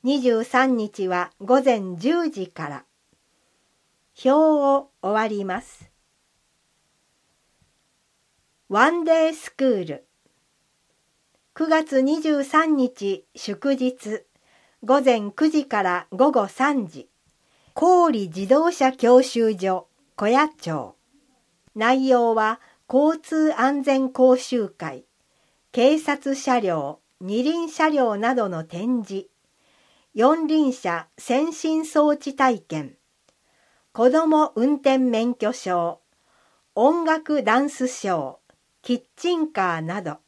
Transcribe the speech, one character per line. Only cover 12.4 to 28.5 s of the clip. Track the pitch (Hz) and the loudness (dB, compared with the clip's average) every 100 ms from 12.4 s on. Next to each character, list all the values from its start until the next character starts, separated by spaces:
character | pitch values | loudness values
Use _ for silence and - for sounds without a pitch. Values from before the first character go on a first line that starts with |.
三 | 277 311 320 294 | 0 0 2 0
日 | 254 - - - _ - | 0 -2 -6 -6 _ -16
祝 | - 202 277 269 | -12 -4 -2 0
日。 | 254 254 214 214 _ _ _ _ _ _ | -2 -4 -10 -12 _ _ _ _ _ _
午 | 214 277 | 0 2
前 | 262 233 202 | 4 2 -2
九 | - 311 | -2 0
時 | 311 277 | 0 -2
か | 214 | -2
ら | 190 180 - | 0 -2 -6
午 | 190 277 | 0 2
後 | 262 196 | 2 -2
三 | - 269 277 185 | -2 -2 -2 -6
時。 | 135 - _ _ _ _ _ _ | -14 -20 _ _ _ _ _ _
郡 | - 339 359 339 226 190 | 0 4 6 4 0 -4
自 | 165 196 | -8 2
動 | 277 330 | 2 2
車 | 349 262 | 0 -2
教 | 262 233 247 | 2 6 6
習 | 254 233 226 196 | 4 0 -2 0
所、 | 190 185 - _ _ - | -2 -4 -6 _ _ -4
小 | 208 | 0
谷 | 254 302 - | 2 0 -4
町。 | 170 156 101 - _ _ _ _ _ _ _ | -8 -8 -8 -16 _ _ _ _ _ _ _
内 | 214 226 262 262 | -2 0 2 4
容 | 247 233 220 | 2 4 2
は | 214 233 _ _ - | 0 -4 _ _ 0
交 | 254 302 320 | 2 2 0
通 | - 320 311 226 | -4 0 0 2
安 | 262 285 | 0 0
全 | 269 269 262 | 0 0 0
講 | 262 254 254 | 2 4 4
習 | - 247 202 | 0 -4 -4
会、 | _ 160 131 _ _ _ _ _ _ _ | _ -12 -12 _ _ _ _ _ _ _
警 | - 254 311 | 2 2 2
察 | 311 285 277 269 | -2 -6 -4 -6
車 | - 247 | -2 -2
両、 | 196 160 139 151 _ _ | 0 -4 -6 -12 _ _
二 | 185 214 | -6 -4
輪 | 262 339 330 | -2 -2 -6
車 | - 311 | -2 0
両 | 294 240 202 | 2 0 0
な | 226 254 | -2 -2
ど | |
の | 220 | -4